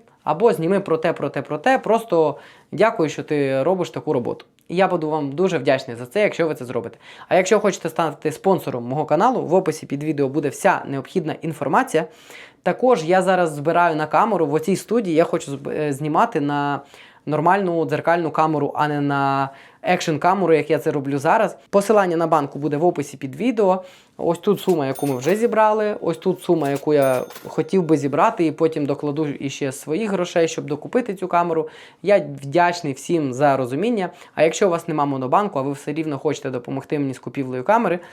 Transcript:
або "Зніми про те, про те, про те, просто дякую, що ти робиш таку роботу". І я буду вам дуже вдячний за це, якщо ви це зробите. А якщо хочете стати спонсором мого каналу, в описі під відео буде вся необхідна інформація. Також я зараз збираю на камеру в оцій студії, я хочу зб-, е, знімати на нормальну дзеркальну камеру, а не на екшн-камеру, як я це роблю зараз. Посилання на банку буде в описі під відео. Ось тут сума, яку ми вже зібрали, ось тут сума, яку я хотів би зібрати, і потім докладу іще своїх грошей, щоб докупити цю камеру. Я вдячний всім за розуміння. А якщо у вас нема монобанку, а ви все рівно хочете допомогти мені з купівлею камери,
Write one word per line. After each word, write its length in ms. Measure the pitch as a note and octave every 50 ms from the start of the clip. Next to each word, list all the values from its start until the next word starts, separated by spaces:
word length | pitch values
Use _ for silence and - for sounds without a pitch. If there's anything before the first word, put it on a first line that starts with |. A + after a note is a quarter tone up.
| - _ _ _ -
або 280 | C#3 D#3 D#3+ A3 A#3
"Зніми 280 | F#3 E3 D#3+ E3+ G3 F#3+
про 160 | F#3+ - D#3+ D#3+
те, 140 | - E3+
про 160 | D#3 - D3+ C#3
те, 140 | - D3
про 160 | C#3 - D3+ D3+
те, 200 | - B3+ C4 B3+
просто 580 | C4 G3+ A3 A3+ A3 - F3+ E3 D#3 D3 C#3 - - - - - _ _
дякую, 360 | - C#3+ G3+ A3+ A3 - D#3+ D3
що 140 | - -
ти 400 | C#3 - D#3 D3 C#3+ C3+ C3+ C3+
робиш 280 | C3+ E3 F#3+ F#3 E3 -
таку 220 | - C#3 - D#3
роботу". 340 | D3+ C3 A2+ A2 - - - _ _ _ _ -
І 80 | E3+
я 120 | F3 F#3+ F3
буду 220 | F3+ E3 D#3 D3+
вам 220 | D#3 D#3 D3 C#3
дуже 260 | C3+ D3+ F#3 F#3 E3+ D3+
вдячний 380 | C3+ C#3+ C3+ C3 - - A#2
за 100 | A2 B2+
це, 140 | B2+ - G#3
якщо 280 | G#3+ F#3 - - E3+ D#3
ви 60 | D3+
це 100 | C#3+ B2+
зробите. 340 | A#2 A#2+ A#2+ G2+ A2 - - - - - - - -
А 80 | D3+
якщо 240 | F3+ F3+ - A3 G3+
хочете 280 | G3+ G3+ F3+ - - E3
стати 440 | - - E3+ D#3 C#3+ - - D#3
спонсором 520 | D3+ - - G3 F#3+ D#3 - C#3+ C3 A#2+ A#2
мого 200 | A#2+ C3+ D3+ D3
каналу, 380 | - D3 D#3+ G3+ B3+ B3+ F#3
в 120 | C#3+ C3+ E3
описі 320 | F#3+ F#3+ D#3+ D3+ - -
під 180 | - C#3+ C#3+ D3
відео 240 | D#3 D3+ C#3 C#3+ C3
буде 200 | C3 D#3 D3 C#3
вся 340 | C3+ - - F#3+ E3 - -
необхідна 480 | - C#3 C3+ B2+ - - F#3+ D#3 D#3 - -
інформація. 600 | - E3 D3+ - - C3+ F3 A3+ C4 B3+ - D#3+ E3 - - - - - - - - - _ _
Також 420 | - F#3 F3 - A#3+ B3+ A#3+ F3+ D#3
я 180 | D#3+ F3+ F#3+
зараз 300 | F#3 F#3 F#3+ F3+ F3+ D#3+
збираю 440 | D3 D3 C#3+ D#3+ E3+ F3 F3 E3+ D#3+
на 100 | D3+ D#3
камеру 400 | D3+ - D#3 G3+ A3+ G#3 E3+ D#3+
в 80 | C#3+ C#3+
оцій 220 | D#3 D#3 G3+ F#3+
студії, 400 | - - - G#3 A#3+ G#3+ F3+ D#3+
я 80 | D#3 E3+
хочу 280 | E3+ - E3 - D3
зб-, 180 | C#3 C3+ C#3 C3+
е, 220 | - - D3+ D3
знімати 480 | C#3 C3 D#3 D3+ D3+ F3+ A3 A#3 - D#3+
на 400 | C#3+ D3 D3 C#3+ C#3+ C#3+ C#3+ C#3 - - - - - - - _ _
нормальну 580 | - D3+ D3 D3+ E3+ F#3+ G3+ G3 F3 E3+ E3 D#3+
дзеркальну 460 | C#3 D3+ C3 - E3 E3+ F3 E3 D3+
камеру, 420 | - D#3+ D#3+ D#3+ D#3 D3 C#3+ C3+ -
а 120 | - D3+ D3+
не 120 | D3 D3
на 500 | C#3+ C#3+ C#3+ C#3 C#3 C#3 C3+ C#3 C3+ C#3 - - - - - _
екшн-камеру, 720 | - - F3+ F3 - E3+ D#3 C#3+ - F3 F#3+ G3+ F3+ D#3+ D#3+
як 160 | D3+ C#3+ D3
я 80 | D#3+ C#3+
це 120 | - D#3
роблю 280 | D3 D3 C3 C#3 C#3+ C#3
зараз. 380 | C3+ E3 F#3+ A3 G#3+ F3+ - - - _
Посилання 460 | - G3+ G3 - G#3+ G#3 F#3+ F3+ E3
на 100 | E3 E3+
банку 320 | D#3+ E3 D#3 C#3 C#3 - C#3+
буде 180 | C#3+ D3+ D3
в 80 | C#3+ E3+
описі 320 | F3+ E3+ D3+ C#3 - -
під 200 | C3+ - C3+ C3
відео. 480 | D3 G#3 B3+ A3+ A3 G#3 F#3 F#3 F#3 F#3 - - - _ _ _
Ось 220 | - - E3 E3+ E3
тут 220 | - G#3 G3 G3
сума, 260 | - F#3+ F3+ D#3 C#3
яку 200 | C3+ C3+ - C#3+
ми 100 | C#3+ C3+
вже 200 | B2 C3 D#3 G3
зібрали, 600 | G#3+ A#3 A#3 G#3+ G#3+ A3 G#3+ G#3+ A3 G#3 G#3 G#3 -
ось 160 | - E3+ E3
тут 260 | - - F#3+ F3+ F3+
сума, 280 | - - F3 D#3+ D3 C#3
яку 240 | C#3+ C#3 - D3+ D3+
я 280 | C#3+ C3+ C3+ C3 B2 - - - - -
хотів 360 | - - - D3+ - - F#3+
би 140 | F3 D3+ D#3+
зібрати, 500 | C#3+ C#3 C#3 C3+ D3+ F#3+ A3+ - - E3+
і 60 | D#3
потім 340 | C#3+ - E3 D#3+ D#3+ D#3+ D3
докладу 400 | C3+ C#3+ - - D3 C#3+ D3+ D#3+ D3
іще 440 | C3+ - C#3+ C3+ - - C#3+ C3+
своїх 380 | C3 - - D3 D#3 F#3 A3+ G#3
грошей, 380 | G3 F3+ F3+ F3 - F3 E3 D#3+
щоб 160 | - E3 C#3
докупити 500 | C#3 D3 C#3+ - E3+ - B3 A#3+ A3+ F#3+
цю 140 | F#3+ F#3+ F3
камеру. 400 | F3 F3 F3 F3 E3 D#3+ D3+ - - - - - - _
Я 160 | - F3+ G3+ F#3+ D3+ C#3+ C#3+ C3+
вдячний 500 | C#3 C#3 C#3 E3+ F3 F3 F3 - - D3
всім 400 | C3 - - - E3+ E3 D3 C3+
за 240 | A#2+ B2 D3 C#3+ C3+
розуміння. 540 | C3 C3 A#2 C3 C#3+ G3 A#3+ B3 G#3 F3+ E3+ - - - - _
А 80 | -
якщо 240 | D3+ E3 - - G#3+
у 40 | F#3+
вас 180 | E3+ E3+ - -
нема 160 | D#3 D3+ C#3+
монобанку, 540 | C#3+ C#3 C3 B2+ B2+ D3+ F#3 G#3 G3 - C#3
а 40 |
ви 100 | C3 C#3+
все 200 | C#3 C#3 - D3+
рівно 260 | D3 D#3+ D#3 D#3 C#3+ C3+
хочете 320 | - D#3 C#3 - - C3+
допомогти 480 | B2+ B2 A#2+ - C#3 C3+ - - D#3+ D3
мені 160 | C#3+ C3+ B2+
з 40 | -
купівлею 460 | - - - C#3+ C3+ C3 B2+ B2+ B2+
камери, 340 | G3 G#3 A#3 A3+ F3+ E3+ F3+ - -